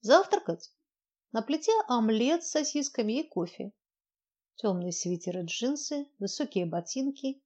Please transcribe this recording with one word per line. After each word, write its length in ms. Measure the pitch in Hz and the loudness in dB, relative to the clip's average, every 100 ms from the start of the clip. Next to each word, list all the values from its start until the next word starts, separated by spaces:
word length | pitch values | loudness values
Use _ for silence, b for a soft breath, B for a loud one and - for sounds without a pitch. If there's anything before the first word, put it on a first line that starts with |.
"Завтракать?" 720 | 214 311 392 392 - 170 - _ _ _ _ _ _ | 8 6 8 0 0 -6 -8 _ _ _ _ _ _
На 80 | 226 | -6
плите 300 | 226 302 370 440 415 | -2 -2 2 2 2
омлет 540 | 247 220 220 247 339 | 2 4 4 4 2
с 80 | - | 0
сосисками 720 | 302 294 294 277 - 214 247 | -2 -2 -2 -4 -2 -2 -2
и 80 | 311 | -4
кофе. 440 | - 175 - 202 _ _ _ _ _ _ _ _ - | -4 -6 -6 -12 _ _ _ _ _ _ _ _ -4
Тёмный 360 | 220 180 175 | -2 0 -2
свитер 460 | 170 175 180 180 180 | -4 -2 -2 -4 -6
и 60 | |
джинсы, 640 | 170 - 240 294 - 294 285 _ | -4 -2 -2 -2 -4 -6 -8 _
высокие 480 | 196 - 294 190 175 | -8 -4 -2 -2 -2
ботинки 760 | 170 170 262 269 277 269 269 | -4 -4 -4 -4 -2 -6 -6